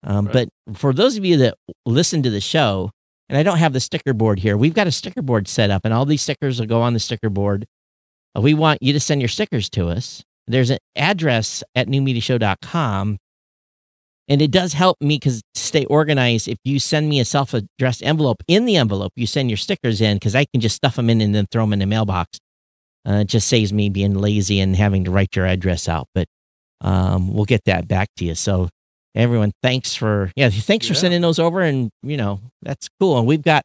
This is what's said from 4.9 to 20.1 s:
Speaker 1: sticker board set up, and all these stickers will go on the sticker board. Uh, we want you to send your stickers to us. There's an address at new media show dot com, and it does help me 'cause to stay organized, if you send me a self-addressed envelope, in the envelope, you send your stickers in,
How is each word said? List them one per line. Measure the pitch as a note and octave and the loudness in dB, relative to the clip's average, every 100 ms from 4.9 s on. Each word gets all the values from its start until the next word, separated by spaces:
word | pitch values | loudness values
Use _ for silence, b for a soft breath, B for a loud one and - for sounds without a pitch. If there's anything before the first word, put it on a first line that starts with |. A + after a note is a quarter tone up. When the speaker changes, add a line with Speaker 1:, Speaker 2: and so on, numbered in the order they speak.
Speaker 1:
sticker | C3+ - A3 | -2 -6 -8
board | C#3+ A#2 G2+ | -2 0 0
set | - G#2 | 0 2
up, | G2 | 2
and | A2 | 0
all | A2+ C#3 | 0 0
these | D3 | 0
stickers | - C#3+ C#3+ A#2+ | -2 -4 -4 -4
will | A2 | -2
go | A#2 | 0
on | A#2 | 2
the | A#2 | 0
sticker | - A2 A2 | -2 -4 -4
board. | G2 G2+ G2 G#2+ _ _ _ _ _ _ - | -2 0 -2 -6 _ _ _ _ _ _ 0
Uh, | |
we | A#2+ | 2
want | D3+ D#3 D3 | 4 2 0
you | C3 | 0
to | C#3+ | 0
send | - C#3+ | 0 0
your | A#2+ | -2
stickers | - G#3+ C#3 G2 | -2 -2 -2 -4
to | - E2+ | -2 -2
us. | E2+ - - - _ - | -2 -6 -14 -20 _ -2
There's | B2 B2 | 0 2
an | C3 _ - | 0 _ -4
address | D#3 G3+ D#3+ A#2 G#2+ - - | -2 0 0 0 -2 -8 -6
at | - B2 | -4 0
new | C3+ | 0
media | C3+ A#2+ | 0 -2
show | - B2+ | 0 0
dot | G#2+ F#2+ | 0 -2
com, | - E3+ C#3 G2+ G2+ G#2 _ _ _ _ _ _ _ _ _ _ - | -4 -4 -2 -2 -4 -6 _ _ _ _ _ _ _ _ _ _ -2
and | C#3 | 2
it | D3+ | 4
does | F#3 F3+ | 2 0
help | C#3+ F#3 - | 2 2 2
me | D3 D3 | 0 0
'cause | - A#2+ - | 0 -2 -6
to | - | -10
stay | - D#3+ C3+ | -2 -2 2
organized, | C#3+ D3+ C#3+ B2 A#2 - | 0 2 2 2 0 -2
if | G#2+ | -6
you | - C#3 | -2 -2
send | - D#3 D3+ | 0 0 0
me | C#3+ | 0
a | |
self-addressed | A#2+ D3 C3 B2 G2+ _ B2+ A#2+ | 0 0 -2 -4 -6 _ -2 -2
envelope, | - D#3 D3 A2+ - | -2 0 0 -2 2
in | F3+ | 2
the | B3 F#3+ | 4 2
envelope, | A#2 G2+ G2+ - | 2 0 -4 -4
you | A#2 | -4
send | - C3 | -2 -2
your | G#2+ | -2
stickers | - F#3+ B2+ G#2+ | -4 -4 -2 0
in, | A2 | 2